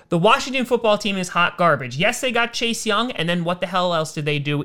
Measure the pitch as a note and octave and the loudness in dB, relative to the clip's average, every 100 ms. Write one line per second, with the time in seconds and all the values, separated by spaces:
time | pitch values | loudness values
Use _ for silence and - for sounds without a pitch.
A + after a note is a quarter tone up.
0 | - F3 G3+ C4 C#4 C4 A#3+ A#3+ A3+ G#3 | -4 2 4 4 2 -2 0 0 2 2
1 | G#3 G3 F3+ F3 F3 - F3 C#3+ B2+ C3 | 0 -4 -2 0 0 2 2 2 -2 -2
2 | G3+ A#3+ B3+ A#3 A#3+ - A#3 A3+ G#3+ G#3 | 0 0 -2 0 -2 -2 -4 -2 -2 0
3 | B3 - E3 F3+ E3 F3+ F3+ F#3 F3+ E3 | -2 -2 -2 -2 -2 -4 -2 0 0 0
4 | D#3 D#3+ D3 D3 C#3+ D3 | -2 -4 -2 -2 0 -2